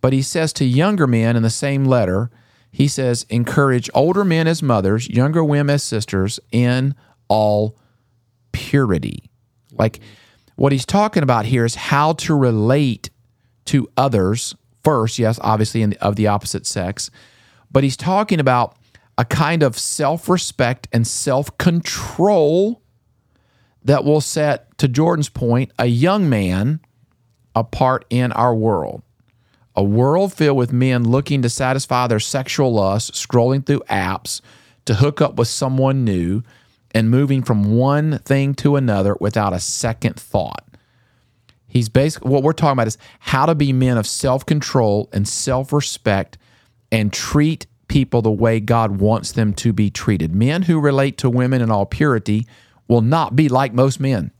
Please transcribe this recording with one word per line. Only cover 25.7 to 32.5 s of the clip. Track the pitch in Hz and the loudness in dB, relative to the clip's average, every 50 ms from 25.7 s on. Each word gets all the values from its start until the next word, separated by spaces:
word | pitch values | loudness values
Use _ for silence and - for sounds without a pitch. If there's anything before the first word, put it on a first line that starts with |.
| _ - | _ -2
a | 120 | 0
young | 123 120 117 135 175 196 214 190 156 | 0 2 2 2 2 2 2 2 2
man | 127 107 98 90 90 92 101 127 151 156 _ _ _ _ _ _ _ _ _ _ _ _ _ _ _ | 2 0 0 0 0 0 0 -2 -2 -4 _ _ _ _ _ _ _ _ _ _ _ _ _ _ _
apart | 113 117 - - - 135 127 131 - - _ | -4 -4 -2 -2 0 0 2 0 -2 -4 _
in | - 123 127 123 - | -2 0 0 0 0
our | - 117 123 120 | 0 2 2 2
world. | 110 107 113 104 87 73 50 - - - _ _ _ _ _ _ _ _ _ _ _ _ _ _ | 2 0 0 0 0 -2 -6 -8 -12 -16 _ _ _ _ _ _ _ _ _ _ _ _ _ _
A | - 101 | 0 0
world | 101 104 113 123 135 151 175 196 196 185 | 2 2 2 2 2 2 2 0 -2 0
filled | - 160 147 139 135 | 0 2 2 2 2
with | 123 120 123 | 0 0 0
men | 123 127 131 127 123 120 | 0 2 2 2 2 2
looking | 113 120 135 143 - 147 139 123 | 2 2 0 0 0 -2 0 0
to | 120 | -2
satisfy | - - 139 127 131 135 135 - 135 123 127 | -2 -2 -2 -2 -2 -2 -2 -2 0 0 0
their | 120 117 107 | 2 0 -2
sexual | 104 - - 139 131 - | -2 -2 -4 -4 -4 -4